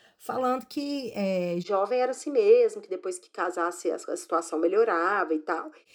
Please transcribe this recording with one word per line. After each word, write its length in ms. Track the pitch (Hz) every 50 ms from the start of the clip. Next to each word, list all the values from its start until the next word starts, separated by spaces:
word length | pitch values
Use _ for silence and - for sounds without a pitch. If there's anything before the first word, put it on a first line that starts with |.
| _ _ _
falando 480 | _ - - 226 247 254 247 254 262 254
que, 460 | - - 294 285 285 285 277 254 214 -
é, 420 | 202 196 190 190 180 175 175 170 175 175
jovem 340 | - 202 190 202 208 254 254
era 120 | 254 254
assim 180 | 254 - - 302
mesmo, 520 | 285 240 202 208 233 240 233 214 214 208
que 80 | - -
depois 280 | 185 180 - 185 180
que 140 | - - _
casasse 580 | - 196 175 180 175 175 170 175 175 - - 170
a, 60 | 160
a 220 | 151 - - -
situação 420 | 170 - - 175 165 170 - 165 151
melhorava 720 | 170 175 190 220 233 226 180 165 170 190 208 196 170 156 160
e 60 | 156
tal. 320 | - - 165 - - 311 - - _ _